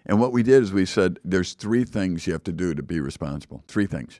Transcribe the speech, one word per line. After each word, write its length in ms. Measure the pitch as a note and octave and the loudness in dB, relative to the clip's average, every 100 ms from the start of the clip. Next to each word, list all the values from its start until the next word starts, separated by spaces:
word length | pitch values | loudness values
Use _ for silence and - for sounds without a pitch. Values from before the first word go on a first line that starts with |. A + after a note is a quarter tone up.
| - | -2
And 160 | G#2 | 2
what 100 | B2 | 2
we 100 | B2 | 2
did 220 | A#2 C3+ | 6 6
is 80 | G#2 | 6
we 140 | G2 F#2 | 2 2
said, 340 | G#2+ F#2 F2 F2 | 2 0 0 -2
"There's 280 | F#2 F2 | -2 -2
three 300 | - G#2 A#2+ | -6 -2 -2
things 420 | A2+ G#2+ F#2 E2 F#2 | 0 -2 -2 -4 -4
you 60 | |
have 140 | D#2+ - | -6 -6
to 80 | |
do 200 | E2 F2+ | -4 -4
to 80 | C#2+ | -4
be 200 | C2+ E2 | -4 -4
responsible." 640 | C#2 - D2 C#2+ - C2+ - | -4 -6 -8 -8 -12 -18 -6
Three 180 | G#2+ G2+ | -2 -2
things. 300 | D2+ A#1+ | -4 -10